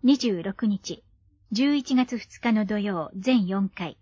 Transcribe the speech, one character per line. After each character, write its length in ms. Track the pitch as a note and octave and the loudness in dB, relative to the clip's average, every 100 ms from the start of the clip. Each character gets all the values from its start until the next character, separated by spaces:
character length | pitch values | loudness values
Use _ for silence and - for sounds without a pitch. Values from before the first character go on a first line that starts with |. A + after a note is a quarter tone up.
二 140 | B3 C4+ | 4 2
十 260 | B3 F#3 | 2 -2
六 240 | F3+ G3 A3 | -4 -2 -2
日、 380 | G3+ - E3+ _ _ _ _ _ | -2 -6 -14 _ _ _ _ _
十 220 | G#3+ C#4 D4 | 0 2 2
一 200 | B3+ B3+ | 2 0
月 220 | B3+ A#3+ | 0 -4
二 240 | - - | -10 -6
日 100 | A#3+ | 0
の 140 | G#3+ G#3 | 0 0
土 120 | G#3+ | -2
曜 320 | G#3 F#3 D3+ F#3+ | -2 -4 -6 -4
全 320 | F#3+ B3+ F3+ | 2 2 2
四 220 | G3 G3 | 0 -2
回。 280 | - E3+ - | -4 -10 -10